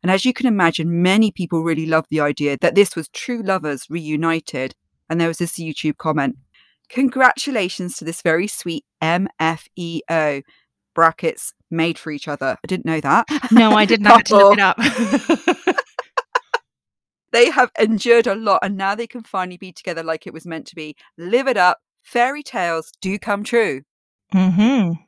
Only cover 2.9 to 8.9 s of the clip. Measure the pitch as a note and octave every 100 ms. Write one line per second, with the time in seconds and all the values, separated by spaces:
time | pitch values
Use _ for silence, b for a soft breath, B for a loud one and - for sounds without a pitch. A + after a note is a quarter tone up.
2.9 | - D3+ - - A#3+ G3 F#3+ D#3 C#3 -
3.9 | D3+ D#3 D3+ E3 E3 - C#3+ C3 - _
4.9 | _ _ E3+ E3+ E3 E3+ - D#3+ D3+ D#3
5.9 | C#3+ D#3+ D3 C3+ - _ _ _ _ _
6.9 | - C4+ C4 C4 - - B3 F3+ - F3+
7.9 | - D#3+ E3 F3 D#3+ G3+ - F3 E3 _